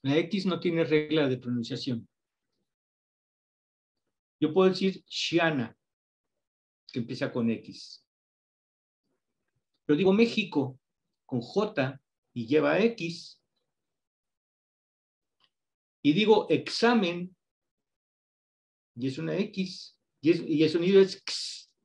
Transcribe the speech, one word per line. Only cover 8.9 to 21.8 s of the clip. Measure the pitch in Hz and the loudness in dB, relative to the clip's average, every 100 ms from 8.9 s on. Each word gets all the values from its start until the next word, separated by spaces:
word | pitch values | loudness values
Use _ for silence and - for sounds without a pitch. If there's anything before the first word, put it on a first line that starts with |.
| _ _ _ _ _ _ _ _ _ | _ _ _ _ _ _ _ _ _
Pero | - 147 | -2 2
digo | 190 | 4
México, | 202 233 220 196 147 131 - _ _ _ _ _ | 4 2 0 -4 -4 -4 -8 _ _ _ _ _
con | 123 | -6
J | 113 196 214 - 131 127 _ _ _ | -4 -4 -2 -4 -6 -8 _ _ _
y | 123 113 | -10 0
lleva | 151 147 165 | 2 2 2
X. | 226 226 165 170 - - _ _ _ _ _ _ _ _ _ _ _ _ _ _ _ _ _ _ _ _ _ _ _ _ _ _ | 2 0 -8 -10 -16 -20 _ _ _ _ _ _ _ _ _ _ _ _ _ _ _ _ _ _ _ _ _ _ _ _ _ _
Y | 143 | 0
digo | 160 214 208 - | 2 4 4 4
examen, | 147 - - 233 240 175 175 180 _ _ _ _ _ _ _ _ _ _ _ _ _ _ _ _ 117 | -2 0 0 2 4 0 -4 -10 _ _ _ _ _ _ _ _ _ _ _ _ _ _ _ _ -8
y | 131 | -6
es | 135 | -4
una | 160 160 | -4 -4
X, | 220 190 185 - - _ _ _ | -4 -4 -8 -8 -20 _ _ _
y, | 147 | 2
es, | 170 | 2
y | - 151 | 0 2
el | 156 | 2
sonido | 170 175 196 | 2 6 6
es | 190 - | 6 0
X. | - - - - - _ | -10 -10 -10 -14 -20 _